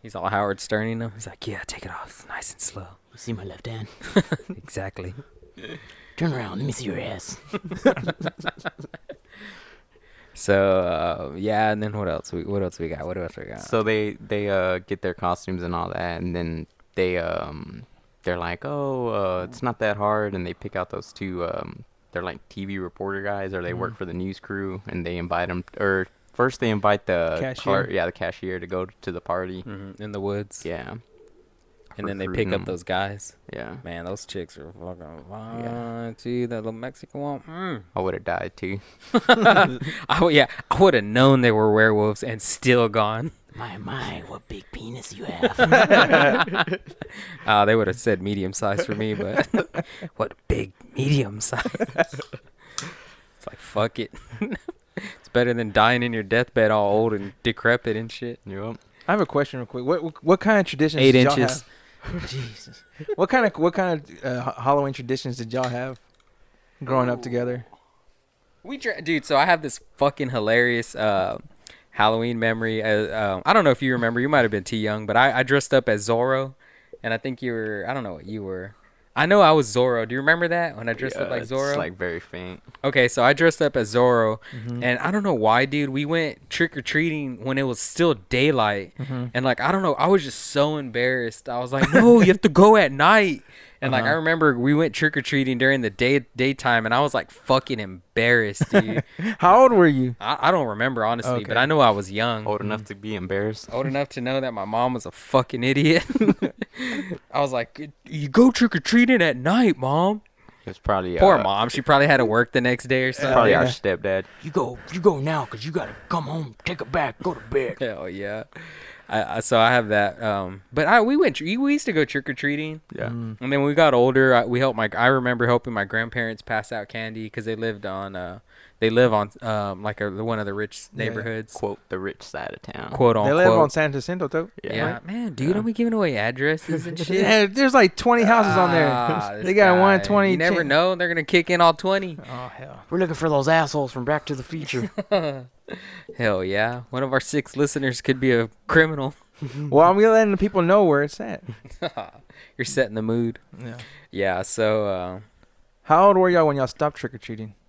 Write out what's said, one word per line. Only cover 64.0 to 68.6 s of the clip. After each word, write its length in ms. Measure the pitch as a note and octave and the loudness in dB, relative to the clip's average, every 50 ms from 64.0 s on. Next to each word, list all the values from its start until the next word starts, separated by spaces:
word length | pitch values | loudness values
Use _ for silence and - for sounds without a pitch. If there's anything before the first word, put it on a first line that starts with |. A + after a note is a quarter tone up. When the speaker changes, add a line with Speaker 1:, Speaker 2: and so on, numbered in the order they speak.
| C#3 | -6
Speaker 3:
of, 220 | - D#2+ - - | -14 -20 -10 -6
uh, 160 | C3+ B2 B2 | -6 -6 -4
Ha-, 200 | A#2+ C3 - - | -6 -6 -8 -4
Halloween 300 | A#2 C3 C#3+ C#3+ C#3+ C#3 C3 | 0 2 2 2 2 -2 -4
traditions 440 | - B2+ A#2+ C3 C3 - C3 A#2+ | -8 -6 -6 -6 -6 -4 -8 -8
did 160 | B2+ A#2+ A2+ A#2 | -8 -10 -8 -4
y'all 160 | B2+ B2+ B2 | -4 -4 -4
have 300 | B2 B2 B2+ C3 C3 - _ _ _ _ _ _ _ _ _ _ _ _ _ _ _ _ C#3 | -4 -6 -8 -10 -12 -16 _ _ _ _ _ _ _ _ _ _ _ _ _ _ _ _ -8
growing 260 | B2+ C3 C3 B2 B2 | -2 0 0 0 0
up 120 | B2 A#2+ | -2 -4
together? 440 | B2 B2+ A#2+ B2 B2 B2 B2 B2 A#2 _ - _ _ _ _ _ _ _ _ _ _ _ _ _ _ _ _ _ | -6 -6 -4 -4 -4 -4 -6 -8 -10 _ -20 _ _ _ _ _ _ _ _ _ _ _ _ _ _ _ _ _